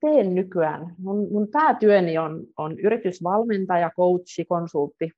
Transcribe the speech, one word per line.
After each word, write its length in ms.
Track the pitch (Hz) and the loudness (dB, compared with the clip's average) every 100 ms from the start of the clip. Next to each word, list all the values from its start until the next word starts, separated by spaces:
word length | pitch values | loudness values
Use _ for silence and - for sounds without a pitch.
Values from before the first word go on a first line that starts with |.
teen 340 | 302 302 196 180 | 2 4 4 0
nykyään. 600 | 185 190 156 151 165 175 | -2 0 -2 -2 -10 -10
Mun, 300 | 190 208 196 | -6 -4 -2
mun 160 | 208 214 | -2 0
päätyöni 640 | 294 311 247 214 202 175 160 | 2 2 4 4 4 4 -2
on, 260 | 160 160 - - | -4 -8 -12 -10
on 220 | 156 160 | -10 -2
yritysvalmentaja, 1120 | 202 233 196 180 175 202 233 202 190 175 165 - | -2 0 -2 -4 -2 0 0 -2 0 0 0 2
coachi, 500 | 180 180 180 - 165 | 2 2 -2 -8 -4
konsultti. 680 | 175 170 160 143 - 165 | -4 -2 -2 -4 -4 -8